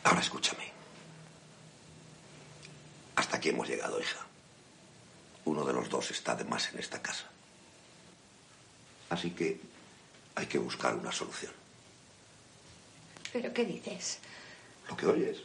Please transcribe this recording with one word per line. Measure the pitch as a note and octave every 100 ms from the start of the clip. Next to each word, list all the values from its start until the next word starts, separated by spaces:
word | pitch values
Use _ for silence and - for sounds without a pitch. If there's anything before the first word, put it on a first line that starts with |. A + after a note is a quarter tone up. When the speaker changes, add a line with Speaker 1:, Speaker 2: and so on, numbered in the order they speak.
Speaker 1:
Ahora | - F3
escúchame. | - - - - - - - - - - - - - - - - - - - - - - - - - - - - - -
Hasta | - -
aquí | D#2
hemos | B1 A#1
llegado, | B1+ - G#1
hija. | - - - - - - - - - - - - - - -
Uno | D2 C2+
de |
los | B1 A1
dos | - -
está | - - A1+
de | -
más | B1 -
en | -
esta | - -
casa. | - - - - - - - - - - - - - - - - - - - - -
Así | F2+ F2
que | - E2 - - - - - - - -
hay | - -
que | -
buscar | A#1+ - B1+ A1+
una | A#1
solución. | - - - - - - - - - - - - - - - - - - - - - -
Speaker 2:
¿Pero | B3 -
qué | - A3
dices? | E3 - F3+ - - - - - - - - -
Speaker 1:
Lo | -
que | -
oyes. | - - -